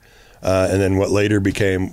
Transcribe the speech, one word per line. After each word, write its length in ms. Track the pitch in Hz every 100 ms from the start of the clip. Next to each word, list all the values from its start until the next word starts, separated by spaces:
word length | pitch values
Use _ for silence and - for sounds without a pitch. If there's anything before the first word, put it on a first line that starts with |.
| - - - -
uh, 260 | 92 95 92
and 100 | 95
then 180 | 95 95
what 120 | 98
later 300 | 101 104 104
became, 480 | 98 - 98 92 92